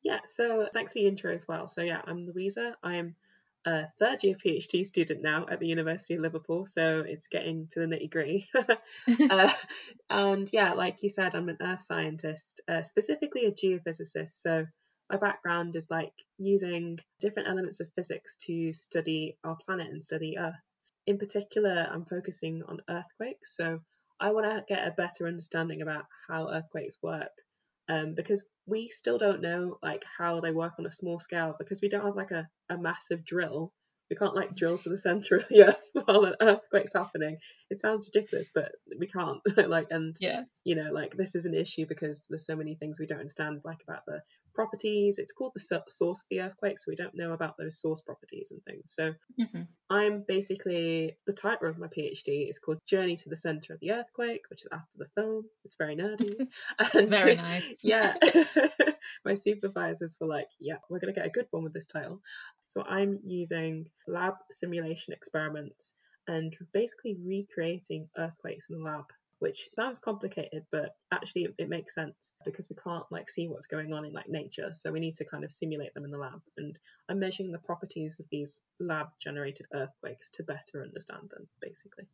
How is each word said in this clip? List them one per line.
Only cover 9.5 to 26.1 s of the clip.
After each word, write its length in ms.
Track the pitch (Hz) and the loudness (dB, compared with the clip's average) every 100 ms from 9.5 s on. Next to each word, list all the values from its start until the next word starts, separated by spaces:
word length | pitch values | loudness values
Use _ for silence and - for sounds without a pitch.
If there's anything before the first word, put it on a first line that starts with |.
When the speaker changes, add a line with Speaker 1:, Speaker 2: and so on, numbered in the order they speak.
| - - - | 8 -2 -14
Speaker 2:
<laughs> 280 | - - _ | -14 -20 _
Speaker 1:
and 400 | 202 202 196 196 | 4 4 4 2
yeah, 180 | 220 190 | 6 6
like 320 | 175 180 - | 4 0 0
you 60 | 202 | -2
said, 260 | 202 185 170 | 2 0 0
I'm 140 | 175 | -2
an 80 | 160 | -2
earth 220 | 170 196 | -4 -4
scientist, 800 | - 170 156 160 160 160 - - - | -4 -2 -2 -2 -6 -8 -12 -14 -4
uh, 140 | 165 | -2
specifically 640 | 165 - 214 302 294 262 226 | 0 0 0 -2 -2 2 0
a 40 | |
geophysicist. 880 | 202 190 180 170 160 165 160 160 - | 2 0 0 -2 -6 -8 -6 -8 -4
So 240 | 170 160 160 _ _ _ _ | 0 0 0 _ _ _ _
my 60 | 196 | 0
background 580 | 202 196 175 170 170 165 | 0 0 -2 -2 -2 -6
is, 140 | 160 | -4
like, 220 | 165 156 - _ _ | -4 -4 -10 _ _
using 640 | 196 196 180 170 170 170 - _ | 2 4 4 -2 -4 -8 -14 _
different 300 | 202 208 - | -2 0 -2
elements 320 | 190 185 - | -2 -2 -6
of 100 | 165 - | -8 -6
physics 400 | 180 - - - - | -6 -8 -8 -14 -6
to 260 | 170 165 | -2 -2
study 680 | 160 - 170 160 160 156 - | -4 -4 -2 0 -2 -4 -8
our 140 | 160 160 | -8 -8
planet 300 | - 185 165 | -6 -6 -4
and 140 | 156 | -10
study 360 | - 160 160 165 | -6 -6 -4 -4
Earth. 160 | 170 170 _ _ _ _ - | -6 -8 _ _ _ _ 0
In 120 | 202 | 0
particular, 680 | 202 208 202 220 208 175 165 | 0 -4 -2 2 4 2 0
I'm 140 | 165 165 | -4 -6
focusing 580 | 180 180 180 165 160 - | -6 -6 -8 -6 -6 -8
on 160 | 165 - | -12 -6
earthquakes. 680 | 175 170 _ 233 269 - - | -8 -8 _ -10 -8 -12 -4
So 260 | 165 165 165 _ _ _ | -4 -4 -8 _ _ _
I 120 | 202 | 2
wanna 320 | 214 214 214 202 | 4 2 0 -2
get 220 | 196 170 | -2 0
a 40 | |
better 360 | 170 175 - 170 | -2 -4 -2 -4
understanding 540 | 170 165 165 165 156 | -4 -4 -2 -2 -4
about 240 | 156 151 - | -4 -6 -8